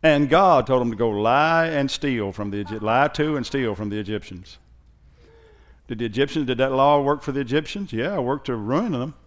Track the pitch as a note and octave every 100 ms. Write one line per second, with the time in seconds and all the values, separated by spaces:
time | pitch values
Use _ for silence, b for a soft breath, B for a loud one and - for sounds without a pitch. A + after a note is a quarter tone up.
0 | D#3+ D3 C#3+ D#3+ F#3+ D3+ B2 C3 A#2+ G#2+
1 | A#2 G2+ G#2+ C3 D#3 E3 E3 D3+ C3+ -
2 | C#3+ B2 G2+ F#2+ G2+ G2+ F#2+ A2 G#2+ A#2+
3 | D3 D3 D3+ D3 A#2 C#3 A#2+ G2 G#2 G#2
4 | G2+ G#2+ - F2+ F#2+ - _ - _ _
5 | - b b b b b b b - A#2
6 | A#2 G#2 C#3 D3 C3 B2 C3+ C3 C#3 D3
7 | C#3 D3 - C3+ B2+ C#3+ D3+ G3+ G3 A2
8 | C#3 G3 B2 C#3+ - A#2+ G#2+ C#3+ A#3 C#3
9 | C3+ C#3+